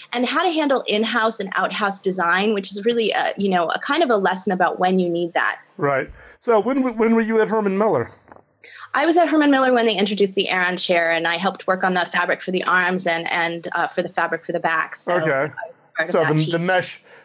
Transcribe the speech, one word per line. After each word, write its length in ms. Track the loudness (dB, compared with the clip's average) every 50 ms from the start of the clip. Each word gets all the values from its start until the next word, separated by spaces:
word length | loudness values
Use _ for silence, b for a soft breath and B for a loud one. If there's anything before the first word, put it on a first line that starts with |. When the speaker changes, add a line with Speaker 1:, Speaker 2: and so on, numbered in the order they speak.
| B B B
Speaker 1:
and 140 | -4 -2
how 160 | -2 0 0 0
to 80 | 0
handle 300 | 0 0 0 0 0 0
in-house 580 | 0 0 0 0 0 0 0 0 0 0 -2 -4
and 120 | -6 -6 -4
out-house 440 | -2 -2 -2 -2 -2 -4 -4 -4 -4
design, 540 | -4 -4 -2 0 0 0 2 2 2 0 0
which 180 | -2 -4 -6
is 140 | -6 -4 -2
really 260 | 0 0 0 0 0
a, 220 | 0 0 -2 -2 -2
you 140 | -2 0 0
know, 180 | 2 2 0 0
a 100 | -2 -4
kind 240 | -4 -2 0 0 2
of 80 | 2
a 60 | 2
lesson 340 | 2 2 0 -2 -2 -2 -2
about 280 | 0 2 2 0 0 0
when 200 | 0 2 2 2
you 100 | 2 0
need 240 | 0 -2 -2 -2 -2
that. 240 | -2 -2 -2 -4 -6 -10 _ _
Speaker 2:
Right. 300 | -4 -2 0 0 0 -2 -4 -10 B B B B B
So 200 | B 2 2 4
when, 360 | 4 2 0 0 0 0 0
when 180 | 0 2 4 4
were 60 | 2
you 200 | 2 2 2 2
at 60 | 2
Herman 300 | 2 0 0 0 0 0 2
Miller? 320 | 2 2 2 0 -2 -4 -10 -20 _ -20 -20 -20 _ _ _ _ B B B B B B B
Speaker 1:
I 140 | 0 2
was 100 | 4 4
at 100 | 4 4
Herman 220 | 4 4 4 4 4
Miller 240 | 4 4 4 4 4
when 140 | 4 2
they 80 | 2 2
introduced 400 | 0 0 0 2 2 0 0 0
the 140 | -2 -2 0
Aeron 280 | 0 0 0 0 -2
chair, 340 | -2 0 0 2 2 2 2
and 160 | 0 0 0
I 100 | -2 -2
helped 280 | -2 -2 -2 -4 -4 -2
work 160 | -2 -2 0 0
on 100 | 0 0
the 100 | 0 -2
fabric 360 | -2 -2 -2 0 0 -2 -4 -4
for 80 | -4
the 120 | -4 -2 0
arms 440 | 2 2 2 2 2 0 -2 0
and, 240 | -2 -2 -2 -2 -4
and, 360 | -2 -2 -2 -2 -4 -6 -8 -6
uh, 160 | -4 -2 -4
for 160 | -2 -2 -4 -6
the 60 | -4
fabric 360 | -2 -2 -2 -2 -2 -4 -6
for 60 | -6
the 80 | -4 -2
back. 360 | -2 -2 -2 -2 -2 -4 -8
So 200 | -10 -4 -2 -2
Speaker 2:
Okay. 160 | 0 0 0
Speaker 1:
I 140 | 0 0 -2
was 60 | -2 -6 -10 -14 -14 -16 _ _ _ -6
part 120 | -6 -2 0
of 20 |
Speaker 2:
So 100 | 2 2 2
Speaker 1:
that 120 | 2 2
Speaker 2:
the, 80 | 2 0
Speaker 1:
team. 80 | 0
Speaker 2:
the 80 | -2 -2
mesh, 420 | 0 0 0 0 0 -4 -8 -14 -18 B B B B